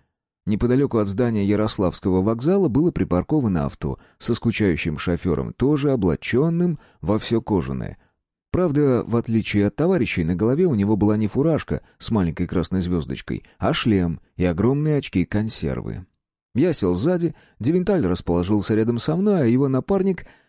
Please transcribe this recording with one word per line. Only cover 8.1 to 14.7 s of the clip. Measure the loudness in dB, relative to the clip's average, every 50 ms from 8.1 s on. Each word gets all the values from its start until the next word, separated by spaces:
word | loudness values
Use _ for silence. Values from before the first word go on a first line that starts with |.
| _ _ _ _ _ _ _ _
Правда, | -2 0 0 2 2 2 2 4 2 2 0
в | 0 -2
отличие | -2 0 0 0 0 0 0 0 2 2
от | 2 2
товарищей, | 0 0 2 2 2 0 -2 -2 -2 -2
на | -2 0
голове | 0 0 0 2 2 2
у | 2 2
него | 2 2 2 2
была | 2 2 2 2
не | 2 0
фуражка | -2 0 0 0 2 0 0 -2 -4 -6 -8 -8 _ _ -12
с | -6 -2
маленькой | 0 0 0 0 0 -2 -4
красной | -2 0 -2 -2 0 -2 -2
звёздочкой, | -2 0 -2 -2 -4 -4 -8 -10 -8 -8 -10 -10 -10 -14 _ -4
а | -2 -2 0
шлем | 0 2 2 2 2 2 0 -2 -6 _ _ _
и | -2 -2
огромные | 0 0 2 2 2